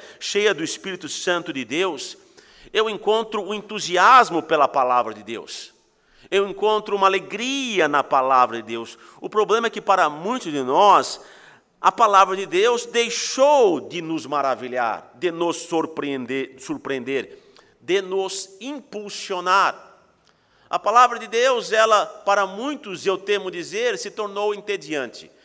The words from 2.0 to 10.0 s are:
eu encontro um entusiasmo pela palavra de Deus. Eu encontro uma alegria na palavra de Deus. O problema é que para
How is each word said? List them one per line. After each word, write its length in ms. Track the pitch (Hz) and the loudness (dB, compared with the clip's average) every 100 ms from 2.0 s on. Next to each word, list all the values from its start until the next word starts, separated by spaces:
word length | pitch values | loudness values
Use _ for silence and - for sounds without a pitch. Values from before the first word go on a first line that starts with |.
| - - _ - _ _ - | -12 -14 _ -20 _ _ -6
eu 160 | 214 220 | -2 -2
encontro 540 | 202 196 220 220 220 | -2 0 0 -2 -6
um 100 | 185 | -6
entusiasmo 880 | 208 202 214 151 175 202 254 220 170 | -10 -8 -10 -2 4 8 8 6 0
pela 260 | - 160 135 | 0 2 4
palavra 460 | 143 127 123 110 | 2 2 2 0
de 80 | 107 | -6
Deus. 540 | 101 110 71 - - _ _ _ _ _ - | -10 -12 -10 -16 -16 _ _ _ _ _ -2
Eu 160 | 190 196 | 0 0
encontro 480 | 190 208 214 208 202 | 0 2 2 0 2
uma 120 | 190 | 2
alegria 800 | 190 151 208 247 277 254 196 151 | 2 -4 -8 -6 -4 -2 0 2
na 160 | 147 | 2
palavra 540 | - 143 131 131 123 117 | 2 2 4 4 4 0
de 60 | |
Deus. 340 | 113 117 113 - - - | -8 -8 -10 -16 -20 -14
O 80 | 180 | -4
problema 380 | 214 190 220 233 | 0 2 2 0
é 20 | |
que 120 | - | -4
para 280 | - 185 | 2 4